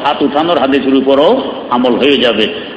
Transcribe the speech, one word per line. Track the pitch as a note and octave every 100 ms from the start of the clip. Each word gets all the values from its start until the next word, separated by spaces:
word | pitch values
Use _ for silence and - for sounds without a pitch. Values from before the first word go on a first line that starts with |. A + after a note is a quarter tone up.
হাত | C3+ D3+
উঠানোর | C#3+ C#3+ E3 D#3+
হাদিসের | C3+ C#3 C3+ C3
উপরও | C3 C#3 E3 C4 - - -
আমল | A#2+ B2+ G#2
হয়ে | C3+ C3+
যাবে। | A#2+ G#2+ G#2 - -